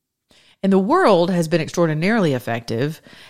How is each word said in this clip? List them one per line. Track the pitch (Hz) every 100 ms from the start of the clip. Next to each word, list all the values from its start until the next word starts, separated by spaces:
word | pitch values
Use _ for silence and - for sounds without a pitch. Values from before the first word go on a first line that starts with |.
| _ _ _ _ _ _
And | 196
the | 190
world | 190 349 311 175 175
has | 180 160
been | 170
extraordinarily | 151 - 165 151 180 233 170
effective | 127 - 113 - 113 147 160 - -